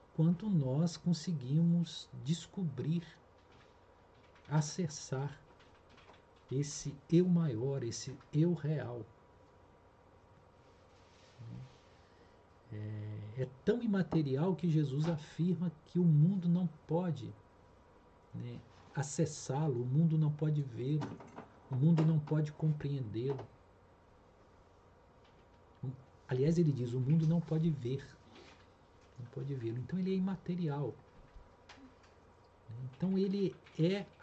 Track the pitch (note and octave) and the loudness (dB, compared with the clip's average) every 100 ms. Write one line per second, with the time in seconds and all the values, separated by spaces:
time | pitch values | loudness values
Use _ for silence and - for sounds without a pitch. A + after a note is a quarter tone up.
0 | - - D#3+ F3 G#3+ F3 B2+ C#3 E3+ - | -10 2 2 2 2 2 2 2 0 0
1 | F3 E3 F#3+ D#3 B2 D3+ E3+ E3+ D#3+ - | -2 -2 -2 -6 0 2 4 4 0 -6
2 | - B2 B2 E3+ - G3+ E3+ A#2 C3 E3+ | -14 -10 -4 -4 -4 -6 -6 -4 -2 -2
3 | - - - - - - - - - - | -4 -14 -20 -20 -20 -20 -20 -20 -20 -20
4 | - - - - - D3+ D3+ - E3 - | -20 -20 -20 -20 -2 0 0 -2 -4 -6
5 | - C3 D3 - - - - - - - | -8 -6 -6 -10 -20 -20 -20 -20 -20 -20
6 | - - - - - C3 D3 - C#3+ - | -20 -20 -20 -20 -6 -4 -2 -6 -10 -10
7 | - E3+ F3+ E3+ D#3+ A2 C3 C#3 A#2 A2+ | 2 4 6 4 4 0 -2 -2 -4 -6
8 | C3 B2+ - D3 F3 E3 D3 D3+ A2+ A#2+ | -10 -12 -4 2 2 2 -2 -4 -4 -8
9 | - - - - - - - - - - | -12 -18 -20 -20 -20 -20 -20 -20 -20 -20
10 | - - - - - - - - - - | -20 -20 -20 -20 -20 -20 -20 -20 -20 -20
11 | - - - - A2+ B2 C3 - - - | -20 -20 -20 -20 -16 -14 -16 -20 -20 -20
12 | - - - - - - - G#2+ G#2+ G#2+ | -20 -20 -20 -20 -20 -20 -16 -12 -10 -8
13 | G#2+ G#2+ G#2 B2+ B2+ - - A#3+ A3+ G3 | -8 -10 -10 -6 -6 -2 0 0 0 0
14 | E3+ E3 C#3 C3 F#3 D#3+ F3 D#3 C#3 C#3 | 2 0 2 2 0 0 2 2 2 0
15 | D#3+ D#3 - - F3 E3+ F3 - - F3 | -2 -2 -6 -2 0 0 -2 -4 -4 4
16 | F3 D3 E3 G3+ F3 F3 F3 - - D#3+ | 6 8 6 4 2 2 2 -4 -2 -2
17 | F#3 A2 A2 G#2 - - - - - - | 0 -4 -8 -12 -20 -20 -20 -20 -20 -20
18 | - - - A#2 A#2+ A#2+ - - - D3 | -20 -20 -14 -10 -10 -10 -16 -20 -10 -6
19 | C#3 - D3+ - - C#3 D#3 A#2+ B2 C#3+ | -4 -2 -2 -4 -6 -2 0 -2 0 2
20 | E3+ D#3 D3+ D3 D#3 D3 C3+ A2+ B2+ D3+ | 4 4 2 0 0 0 -2 -6 -2 -2
21 | - - - - - - - B2+ D#3 D#3+ | -4 -10 -16 -20 -20 -20 -6 2 4 6
22 | D#3+ D#3+ - D#3 D3+ - D#3 D3+ C#3+ C#3 | 6 2 2 0 0 -2 -2 0 -4 -4
23 | A2 A2 C3 C3+ A2 - - - - - | -4 -4 -4 -4 -10 -20 -20 -20 -20 -20
24 | _ - - - - - - - - - | _ -20 -20 -20 -20 -20 -20 -20 -20 -20
25 | - - - - - - - - C3 - | -20 -20 -20 -20 -20 -20 -20 -12 -12 -12
26 | - - - B2+ D3 E3+ D#3 A#2+ B2 B2+ | -18 -20 -4 2 4 4 4 2 -2 -2
27 | B2+ D#3+ D#3 E3+ - D#3+ E3 C3 A#2 C#3 | 2 2 4 2 0 0 0 0 -2 -6
28 | - - - - - - - _ - - | -8 -20 -20 -20 -20 -20 -20 _ -20 -20
29 | - - A#2+ C3+ C3+ C3+ A2+ B2 - F#3 | -20 -18 -14 -10 -8 -6 -4 -6 -6 -4
30 | F#3 F#3+ F#3+ F#3 - F3+ D#3+ C#3+ B2 - | -2 0 0 -2 -6 -4 -2 -2 -4 -6
31 | - - - - - - - C4+ C4+ - | -16 -20 -20 -20 -20 -20 -20 -20 -20 -20
32 | - - - - - - - A#2 C3 - | -20 -20 -20 -20 -20 -20 -18 -12 -12 -4
33 | F#3 F#3+ G3 G3+ F3+ - - - E3 G3 | 0 2 2 2 0 -2 -12 0 0 0
34 | D#3+ - | -6 -6